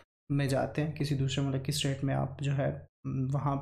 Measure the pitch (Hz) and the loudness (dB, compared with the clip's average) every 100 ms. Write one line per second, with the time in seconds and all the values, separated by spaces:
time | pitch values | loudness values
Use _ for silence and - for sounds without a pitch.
0 | - _ _ 143 139 131 123 - 151 - | -20 _ _ 0 2 2 0 0 -2 0
1 | 147 135 135 - 139 135 135 143 143 135 | 0 2 0 2 0 0 -2 0 0 0
2 | 139 135 135 - 143 139 139 143 - _ | 0 0 0 -2 -2 2 0 -2 -10 _
3 | 139 135 131 139 147 139 | -6 -2 0 0 0 -2